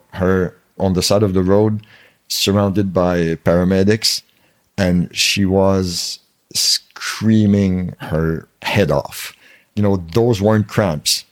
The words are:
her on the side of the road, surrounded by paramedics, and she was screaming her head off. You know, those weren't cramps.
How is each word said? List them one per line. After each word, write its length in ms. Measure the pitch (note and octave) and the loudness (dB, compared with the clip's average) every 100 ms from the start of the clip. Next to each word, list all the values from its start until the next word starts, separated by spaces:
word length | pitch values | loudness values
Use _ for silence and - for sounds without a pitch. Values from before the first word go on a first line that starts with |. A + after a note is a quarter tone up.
| _ | _
her 440 | F2 F2+ F#2+ F2 - _ - | -4 0 0 -2 -6 _ -4
on 140 | G2 | -2
the 100 | F#2 | 0
side 200 | - G2+ | 0 2
of 100 | G#2+ | 2
the 100 | F#2 | 0
road, 420 | F#2 G2 A2 G#2+ - - _ _ - | 2 2 2 -2 -8 -20 _ _ -12
surrounded 640 | - - G2 G2+ F#2+ G2 | -4 0 2 2 0 -2
by 420 | F2+ F2+ F2 E2 D#2+ - | 0 0 0 0 -2 0
paramedics, 760 | E2+ F2+ F#2+ G2 A2+ - - - _ _ _ _ - | 2 2 2 2 0 -2 -6 -10 _ _ _ _ -4
and 380 | F#2 F2 E2+ - | 0 0 -2 -2
she 300 | - - G2 | -2 0 2
was 720 | F#2+ F#2+ G2 F#2 E2 - - _ _ _ | 2 2 2 -2 -6 -8 -12 _ _ _
screaming 1400 | - - - - - - - G#2+ A2 G#2 G2+ G2 F#2 F2+ - | -4 -2 -2 -6 -14 -10 -2 2 4 4 4 2 0 -4 -10
her 480 | - D#2 D#2+ D#2+ - _ | -6 -2 -2 -4 -8 _
head 300 | - - F2 | -4 0 0
off. 420 | C#2+ - - - - - - _ - | 0 -4 -10 -16 -18 -20 -20 _ -2
You 80 | |
know, 140 | G#2 G2 | 0 0
those 440 | E2 A2+ A#2+ G#2+ | -2 0 2 2
weren't 260 | G2+ G#2+ G#2 | 2 2 0
cramps. 580 | - G2+ D2+ - - - | 0 -2 -2 -4 -4 -6